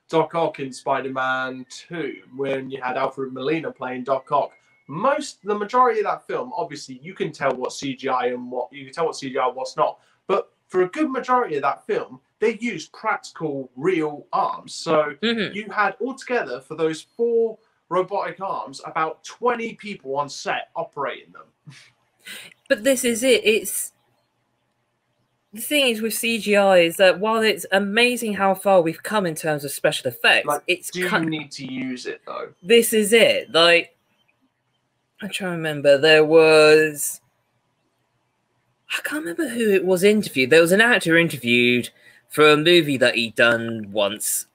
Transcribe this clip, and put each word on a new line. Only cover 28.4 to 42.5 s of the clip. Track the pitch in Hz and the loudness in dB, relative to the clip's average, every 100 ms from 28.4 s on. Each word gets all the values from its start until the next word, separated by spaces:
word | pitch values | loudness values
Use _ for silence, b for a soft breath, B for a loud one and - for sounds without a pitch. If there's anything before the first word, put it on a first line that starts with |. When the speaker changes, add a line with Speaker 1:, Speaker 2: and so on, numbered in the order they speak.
| 196 | 0
Speaker 2:
far | 190 202 190 | 0 4 4
we've | 165 160 | 4 -2
come | - 214 180 | -4 -2 -2
in | 156 | -4
terms | 165 151 | -4 -4
of | 139 | -6
special | - 160 147 127 | -2 -2 -2 -6
effects, | - 226 117 135 | 0 2 2 2
Speaker 1:
Like, | 147 - | -2 -2
Speaker 2:
it's | 175 - | -4 -6
Speaker 1:
do | 180 | -6
you | 180 | -2
Speaker 2:
kind | 175 160 | -2 -2
Speaker 1:
need | 156 143 | -6 -10
to | - 131 | -14 -12
use | 127 131 123 98 | -8 -8 -8 -10
it, | - - | -12 -12
though? | - - _ | -12 -12 _
Speaker 2:
This | 175 233 233 | 2 4 4
is | 220 202 | 0 4
it. | 226 165 98 - | 6 6 4 0
Like, | 147 170 170 - _ _ _ _ _ _ _ _ _ _ _ _ _ | 4 6 4 2 _ _ _ _ _ _ _ _ _ _ _ _ _
I'm | 202 | -12
trying | - 185 | -8 -6
to | 170 | -6
remember. | 160 147 143 139 | -6 0 4 6
There | 156 156 151 | 8 6 8
was, | 160 160 156 151 156 156 143 - - _ _ _ _ _ _ _ _ _ _ _ _ _ _ _ _ - | 8 8 8 8 8 6 -2 -8 -8 _ _ _ _ _ _ _ _ _ _ _ _ _ _ _ _ -12
I | - | -10
can't | - 294 | -6 -8
remember | 330 339 285 | -6 -6 -4
who | 233 220 | -2 2
it | 190 180 | 2 2
was | 185 | 4
interviewed. | 196 214 - - 123 | 4 2 0 -2 4
There | 156 | 6
was | 170 | 6
an | 196 | 4
actor | 233 220 165 165 | 4 2 4 4
interviewed | 165 147 117 120 120 123 117 b b b _ | 2 0 0 4 4 2 -2 b b b _
for | - | 4
a | 151 | 6